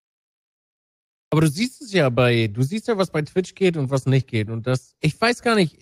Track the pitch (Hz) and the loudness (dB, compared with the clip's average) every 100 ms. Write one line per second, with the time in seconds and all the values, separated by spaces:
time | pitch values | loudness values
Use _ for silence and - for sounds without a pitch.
0 | _ _ _ _ _ _ _ _ _ _ | _ _ _ _ _ _ _ _ _ _
1 | _ _ _ 151 156 147 247 - 247 190 | _ _ _ 2 2 0 -4 -6 -4 0
2 | 135 120 123 120 110 107 131 220 - 208 | 2 2 2 2 0 -2 -4 -2 -2 -2
3 | 190 156 151 190 185 - 185 165 127 135 | -2 -4 -4 -4 -6 -2 -2 0 -2 -2
4 | 131 135 - 117 104 113 117 127 - _ | 2 0 0 -4 -4 -4 -2 -4 -6 _
5 | 151 - 233 240 240 220 175 - | -4 0 -2 0 0 2 0 -2